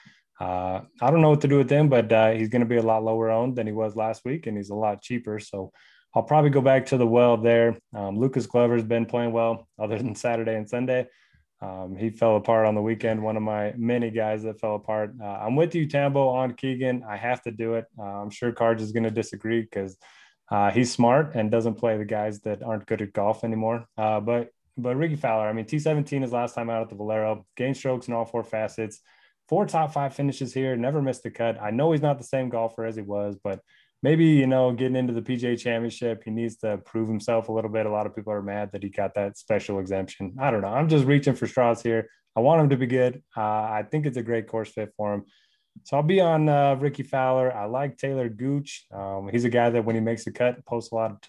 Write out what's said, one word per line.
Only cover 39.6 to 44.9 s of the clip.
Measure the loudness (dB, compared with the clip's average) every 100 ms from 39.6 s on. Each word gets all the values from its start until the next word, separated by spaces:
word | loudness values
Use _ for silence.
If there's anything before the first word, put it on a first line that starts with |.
| -2 -4
exemption. | -2 -4 -4 -8 -10 -4
I | -2
don't | 0
know. | 0
I'm | 0 2
just | 4 6
reaching | 4 4 0
for | 0
straws | 2 2 2
here. | 0 -2 -2 _ _ 2
I |
want | 4 6
him | 6
to | 4
be | 2
good. | 2 2 0 -10 -6
Uh, |
I | -2 -2 -2 -4 -4
think | -4 -2
it's | -4
a |
great | -2 -4 -2
course | -6 -6
fit | -6 -8